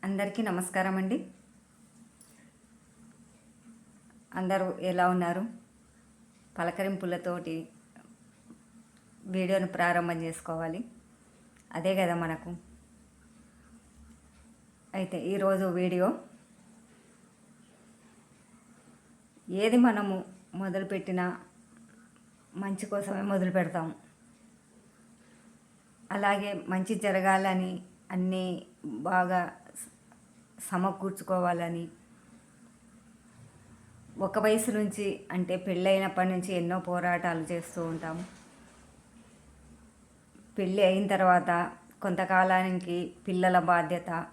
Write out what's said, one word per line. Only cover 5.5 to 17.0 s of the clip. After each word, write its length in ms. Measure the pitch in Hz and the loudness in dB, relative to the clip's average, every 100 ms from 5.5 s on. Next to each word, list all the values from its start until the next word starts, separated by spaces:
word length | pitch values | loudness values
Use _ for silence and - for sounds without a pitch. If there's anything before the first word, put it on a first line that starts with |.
| - - _ _ _ - _ - _ - - | -10 -20 _ _ _ -20 _ -20 _ -18 -4
పలకరింపులతోటి 1000 | 170 170 196 190 180 175 180 175 170 160 160 - - - - - - - - - _ - - - _ - - 185 | -4 -2 -4 -2 -4 -4 -4 -6 -6 -8 -10 -18 -20 -20 -20 -20 -20 -20 -20 -20 _ -20 -20 -20 _ -20 -6 -2
వీడియోను 340 | 180 190 185 - | 2 2 0 0
ప్రారంభం 420 | 175 175 175 170 165 | 2 2 0 -2 -4
చేసుకోవాలి, 580 | 165 - 160 160 170 233 - - - - - - - _ | -8 -8 -6 -4 -6 -10 -14 -20 -20 -20 -20 -20 -20 _
అదే 240 | 165 185 190 | -4 0 2
కదా 140 | 180 170 | 0 0
మనకు. 380 | 165 160 175 175 - - - - - _ - - - - - - - - - - - - - - - _ _ | -2 -6 -8 -14 -16 -20 -20 -20 -20 _ -20 -20 -20 -20 -20 -20 -20 -20 -20 -20 -20 -20 -20 -20 -20 _ _
అయితే 260 | 196 185 175 151 | -6 -4 -4 -2
ఈరోజు 320 | 196 196 190 190 175 | 0 2 2 2 2
వీడియో, 280 | 180 180 190 - - - - - - - - - | 2 2 2 0 -8 -20 -20 -20 -20 -20 -20 -20